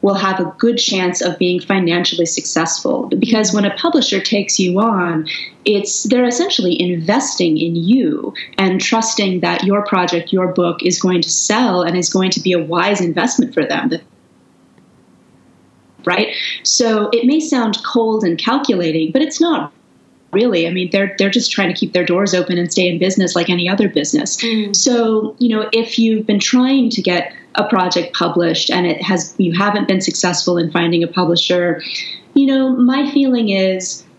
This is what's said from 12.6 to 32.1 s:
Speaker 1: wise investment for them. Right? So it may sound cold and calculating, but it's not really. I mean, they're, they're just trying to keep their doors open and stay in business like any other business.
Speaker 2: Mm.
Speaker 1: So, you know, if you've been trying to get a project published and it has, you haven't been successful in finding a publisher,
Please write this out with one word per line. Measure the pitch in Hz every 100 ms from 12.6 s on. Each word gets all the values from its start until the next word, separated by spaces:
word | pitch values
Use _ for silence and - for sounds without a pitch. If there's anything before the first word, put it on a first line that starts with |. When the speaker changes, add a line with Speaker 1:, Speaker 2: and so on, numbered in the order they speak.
Speaker 1:
wise | 156 170 185 202
investment | 175 160 226 - -
for | - 147
them. | - - 170 - _ _ _ _ _ _ _ _ _ _ _ _ _ _ _ _ _ _ _ -
Right? | 180 220 - - -
So | - - 233 214 208
it | 233 247
may | 311
sound | 311 262 220 202 -
cold | 240 220 220
and | 190 170
calculating, | - 269 277 190 165 160 160
but | 262
it's | 311 -
not | 339 302 151 _ _ _ _ _ _
really. | 196 240 180 165
I |
mean, | 180 180
they're, | 196 196 -
they're | 196
just | 240 -
trying | - 185
to | -
keep | -
their | 180 175
doors | 175 202
open | 180 175 175
and | 175
stay | - 180
in | 170
business | 185 190 180 180
like | 196
any | 175 175
other | 196 202
business. | 156 147 - - -
Speaker 2:
Mm. | 233 220 208 202
Speaker 1:
So, | 262 240 226 220 214 -
you | 240
know, | 214 214
if | 226 226 -
you've | 226 220 214
been | 202
trying | - 254 254 269 233
to | -
get | 185 175 - - - -
a | 202
project | 196 180 175 165 -
published | 170 170 170 160 -
and | 175 175
it | 156
has, | 185 185 - -
you | 180
haven't | 170 202 208 190
been | 190
successful | - - 180 170 - 175
in | 165
finding | 170 170 170
a | 165
publisher, | - 175 175 - 180 175 170 - - -